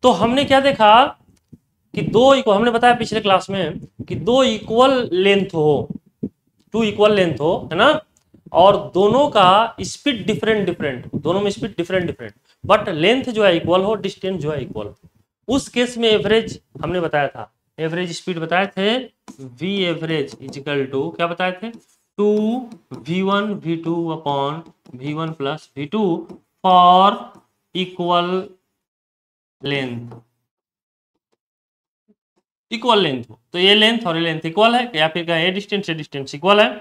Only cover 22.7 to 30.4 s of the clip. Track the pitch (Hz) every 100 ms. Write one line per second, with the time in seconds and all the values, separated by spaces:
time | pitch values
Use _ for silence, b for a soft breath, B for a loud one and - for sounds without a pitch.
22.7 | - _ 127 123 180 190 202 208 185 143
23.7 | 165 165 170 165 160 160 143 139 156 165
24.7 | _ _ - 139 151 160 160 135 156 -
25.7 | - 143 214 202 160 - - _ _ 185
26.7 | 180 180 180 196 233 - - _ _ _
27.7 | 175 185 - 175 175 175 185 185 _ _
28.7 | _ _ _ _ _ _ _ _ _ 139
29.7 | 143 131 120 120 - _ _